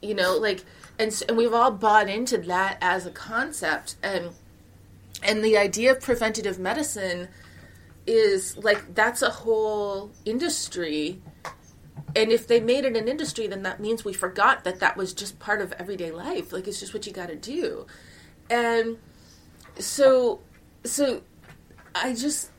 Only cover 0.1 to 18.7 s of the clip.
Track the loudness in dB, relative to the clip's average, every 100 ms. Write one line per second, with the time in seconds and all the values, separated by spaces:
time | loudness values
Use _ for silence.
0.1 | 0 2 2 0 -2 -6 -20 -20 -4 -2
1.1 | -2 -2 2 4 4 4 4 6 6 6
2.1 | -2 0 -2 0 0 0 0 0 0 -2
3.1 | -12 -6 -4 -4 -4 -2 -2 -4 -8 -4
4.1 | -4 -6 -12 -20 -20 -20 -20 -20 -20 -20
5.1 | -6 0 2 4 6 4 4 4 4 2
6.1 | 0 0 -2 -4 -4 -4 -2 -4 -4 -4
7.1 | -6 -8 -16 -20 -20 -20 -20 -20 -14 2
8.1 | 4 6 4 -2 -4 0 0 0 0 2
9.1 | 2 -2 -2 0 0 2 -2 -2 -4 -8
10.1 | -12 -6 -4 -2 -4 -6 -6 -4 -2 -4
11.1 | -6 -16 -16 -16 -16 -20 -20 -20 -18 -4
12.1 | 0 4 2 4 2 4 2 2 0 -2
13.1 | -2 -4 -4 -6 -4 -6 -6 -4 -4 -4
14.1 | -4 -4 2 4 4 0 0 0 0 -6
15.1 | -6 -10 -12 -2 -2 -2 -6 -10 -8 -8
16.1 | -8 -6 -6 -6 -8 -8 -10 -8 -10 -10
17.1 | -10 -10 -10 -8 -4 -4 -6 -12 -18 -20
18.1 | -20 -20 -20 -2 2 2